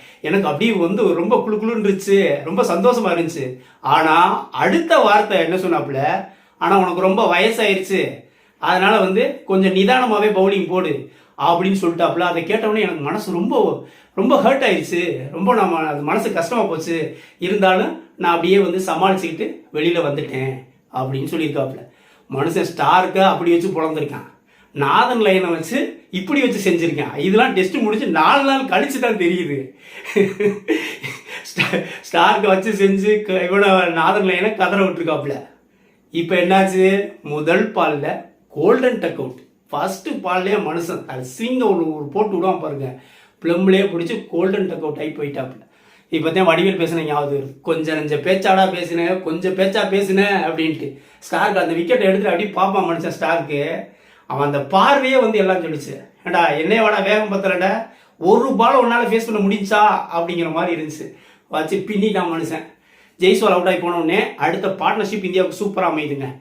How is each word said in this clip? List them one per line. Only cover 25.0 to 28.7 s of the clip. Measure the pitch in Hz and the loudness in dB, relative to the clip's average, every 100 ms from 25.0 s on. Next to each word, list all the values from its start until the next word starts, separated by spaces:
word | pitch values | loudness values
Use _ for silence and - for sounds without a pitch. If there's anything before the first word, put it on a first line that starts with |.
| 247 240 | 2 2
லைனை | 208 185 180 | 2 2 2
வச்சு | 165 - 135 - - - | -2 -4 -4 -4 -8 -10
இப்படி | 185 - 285 | -8 -2 0
வச்சு | 247 - 190 | 0 0 0
செஞ்சிருக்கான். | 170 165 139 147 143 | 0 0 -4 -6 -4
இதெல்லாம் | 180 208 254 | 2 4 4
டெஸ்ட் | 190 185 277 | 2 0 0
முடிஞ்சு | 214 220 208 | -2 -2 0
நாலு | 160 165 277 | 2 4 4
நாள் | 277 269 | 2 0
கழிச்சு | - | 0